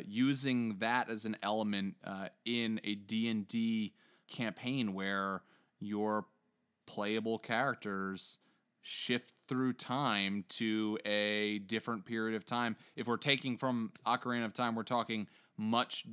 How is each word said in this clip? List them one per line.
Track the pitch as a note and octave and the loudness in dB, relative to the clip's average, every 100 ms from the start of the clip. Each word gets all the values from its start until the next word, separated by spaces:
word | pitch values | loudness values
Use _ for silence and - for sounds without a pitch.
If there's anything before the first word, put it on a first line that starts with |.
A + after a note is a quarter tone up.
| F2+ | -4
using | A2 C3 C3+ C3+ B2 A#2 G2 | 2 4 4 2 2 0 0
that | A2 B2 A2+ | 2 2 0
as | A2 A2 | -2 -4
an | G#2 | -2
element, | G2+ A2 G#2+ G2+ G2 - - | 0 0 2 0 -2 -6 -8
uh, | F#2+ G2 - A#2 | -8 -8 -8 -2
in | A#2+ A2+ A2 | 0 0 -2
a | G#2 G2+ | -2 -4
D | G2+ A2 A#2 | -2 0 2
and | A2 G2 | 0 0
D | A#2 A2+ A2 G#2 - _ _ - | 0 2 2 -2 -6 _ _ -14
campaign | - A2+ - B2 C3+ G#2+ | -6 -4 -4 -4 0 0
where | F#2+ G2 G2 G2 F#2+ - - _ - | 0 -2 0 0 -2 -8 -20 _ -12
your | G#2 G#2 G#2+ G#2+ - _ _ _ _ _ - | -4 0 2 0 -2 _ _ _ _ _ -14
playable | - G#2 A2 A2 A2 | -4 0 0 0 -2
characters | - A#2 C#3 A2+ G#2 G2 F#2+ F#2+ - - _ _ _ _ | 0 2 2 0 -2 -2 -2 -4 -8 -12 _ _ _ _
shift | - - - B2 - - - | -12 -6 0 0 -2 -14 -4
through | B2+ C3 | 0 2
time | B2 - B2+ C3+ G#2 G2 G2+ F2+ | 0 -2 0 4 4 2 0 -4
to | - A2+ A2 G#2+ G#2+ G#2 | -2 2 2 2 0 0
a | G#2 G#2 G#2 G#2 G#2 | 2 4 2 2 0
different | G2 A2 A#2+ A2+ | -2 -2 -2 -6
period | F2+ A2+ A2 A2 | -4 -2 0 -2
of | - | -2
time. | A#2+ A#2+ G#2+ - - | 0 0 -2 -8 -6
If | A#2 | 0
we're | A2+ | 2
taking | D3 C3+ C3+ A#2 | 4 2 2 0
from | C3 A#2+ A2 - A2 | 0 0 -2 -4 0
Ocarina | B2 B2 A#2+ | 0 2 0
of | A2+ | -2
Time, | A2 A#2+ | 0 0
we're | A2+ | 0
talking | G#2+ A#2+ A2 A2 G2+ - - - | 0 0 0 -2 -4 -12 -16 -4
much | A2 A#2 A#2+ - - | 0 2 2 -2 -8